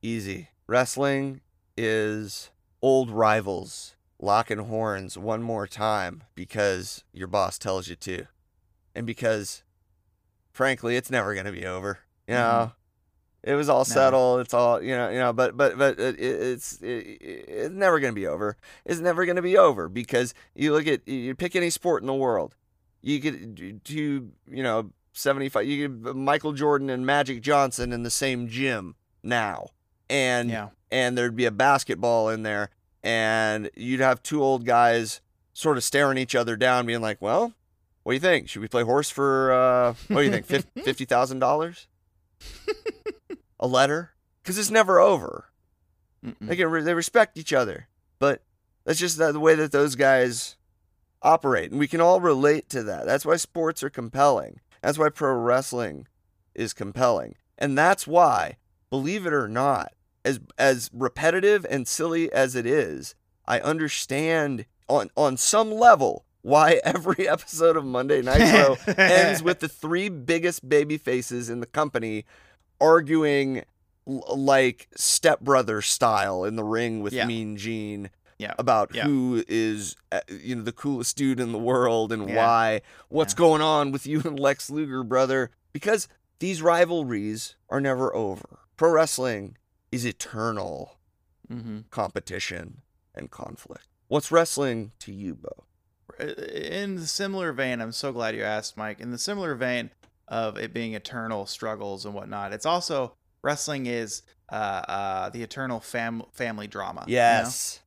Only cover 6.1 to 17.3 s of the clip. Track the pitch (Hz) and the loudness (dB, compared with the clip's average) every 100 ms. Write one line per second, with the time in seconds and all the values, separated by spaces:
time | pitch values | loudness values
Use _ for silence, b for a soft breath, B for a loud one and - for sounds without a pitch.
6.1 | - - - 92 110 101 92 95 - _ | -8 -20 -16 -10 -2 0 0 -6 -16 _
7.1 | - 92 101 95 - 107 95 82 85 - | -14 -4 -2 -2 -4 -4 -4 -6 -12 -10
8.1 | 92 - _ _ _ _ _ _ - 117 | -10 -10 _ _ _ _ _ _ -10 -10
9.1 | 113 117 110 98 - _ _ _ _ _ | -4 -2 -2 -4 -12 _ _ _ _ _
10.1 | _ _ _ _ - 131 127 117 123 123 | _ _ _ _ -2 0 0 -2 -2 -2
11.1 | 127 101 98 95 95 92 92 98 98 _ | -2 -2 -4 -6 -8 -8 -6 -6 -8 _
12.1 | _ - 120 117 117 113 - _ _ _ | _ -4 0 2 2 0 -6 _ _ _
13.1 | _ _ _ - 143 147 127 131 120 135 | _ _ _ -2 0 4 4 4 4 6
14.1 | 131 127 123 120 120 120 117 95 127 117 | 6 4 2 2 2 4 2 0 -4 -2
15.1 | 120 123 113 131 120 139 98 139 92 123 | 0 0 2 0 4 2 4 2 2 -2
16.1 | - 123 101 120 123 - - 95 120 101 | -2 -4 -2 -2 -4 -8 -12 -8 -8 -10
17.1 | - - | -16 -16